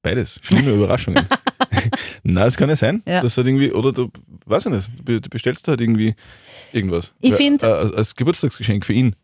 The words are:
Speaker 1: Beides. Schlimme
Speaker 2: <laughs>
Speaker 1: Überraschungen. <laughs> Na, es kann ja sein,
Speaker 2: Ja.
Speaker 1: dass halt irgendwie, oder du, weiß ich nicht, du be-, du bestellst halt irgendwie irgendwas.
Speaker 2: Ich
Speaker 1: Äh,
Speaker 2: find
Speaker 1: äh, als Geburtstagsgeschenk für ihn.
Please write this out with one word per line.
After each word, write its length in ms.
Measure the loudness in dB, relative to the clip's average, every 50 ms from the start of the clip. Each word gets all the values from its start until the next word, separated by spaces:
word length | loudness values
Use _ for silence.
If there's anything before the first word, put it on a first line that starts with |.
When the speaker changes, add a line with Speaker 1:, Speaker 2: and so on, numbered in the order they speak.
Speaker 1:
Beides. 360 | -4 -2 -2 -2 -4 -6 -10 -16
Schlimme 280 | 0 2 2 4 4 4
Speaker 2:
<laughs> 40 | 2
Speaker 1:
Überraschungen. 520 | 2 2 2 0 -2 -2 0 0 0 0 0 -4 -4 _ -8 -4 _ -4 -2 0
<laughs> 480 | -2 0 -2 -4 -4 -8 -14 -16 -6 _
Na, 200 | 0 2 2 2
es 120 | 2 2 2
kann 100 | 0 0
ja 80 | 2
sein, 260 | 0 0 0 -2 -2 -4
Speaker 2:
Ja. 160 | -2 -2 0
Speaker 1:
dass 140 | 0 0 0 0
halt 80 | 0
irgendwie, 260 | 2 2 2 2 2
oder 200 | 0 0 0 0
du, 180 | 0 -2 -4 -6 _ -18 _ _ -20 -20 _
weiß 220 | -2 -2 0 0
ich 60 | 0
nicht, 180 | -2 -2 -4 -6 -14 -12
du 40 | -4
be-, 160 | -2 -2 -2
du 80 | -2 -6
bestellst 360 | -10 -4 -4 -4 -4 -2 -2 -2
halt 120 | -2 0
irgendwie 340 | 2 0 2 2 2 0 -2 _ -12 -20 -20 -20 -20 -20 -20 -20 -20 -6
irgendwas. 420 | -4 -4 -2 -2 -2 -4 -4 -8 _ _
Speaker 2:
Ich 120 | 2 2
Speaker 1:
Äh, 40 | 4
Speaker 2:
find 260 | 4 4 2 2 2
Speaker 1:
äh, 40 | 2
als 480 | 2 2 2 0 -2 0 -2 -4 -4 -4
Geburtstagsgeschenk 680 | -2 -2 -2 0 0 -2 -4 -4 -4 -4 -2 -2 -2 -2
für 80 | 0
ihn. 240 | 0 2 2 2 0 _